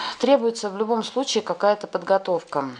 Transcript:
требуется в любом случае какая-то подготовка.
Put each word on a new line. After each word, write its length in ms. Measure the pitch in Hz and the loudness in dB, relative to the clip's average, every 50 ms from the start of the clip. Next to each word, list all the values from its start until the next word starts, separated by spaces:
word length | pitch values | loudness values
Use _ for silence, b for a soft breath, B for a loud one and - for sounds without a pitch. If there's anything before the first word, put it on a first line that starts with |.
| B B B B | B B B B
требуется 500 | 247 254 277 254 233 233 226 - 214 208 | 4 4 4 6 4 2 -2 -2 -6 -6
в 80 | 190 196 | -4 -4
любом 260 | 220 214 233 226 214 | -2 0 0 -2 -2
случае 380 | - - 247 269 - - 214 | -2 -2 -4 -2 0 0 -2
какая-то 460 | 208 - 175 - 202 208 208 208 - - | -2 -2 -2 2 4 2 2 2 0 -6
подготовка. 840 | - 185 180 - 190 196 190 190 180 160 - - - 147 139 131 123 123 | -6 -4 0 2 2 2 2 0 -2 -2 -4 -4 -4 -4 -4 -4 -6 -12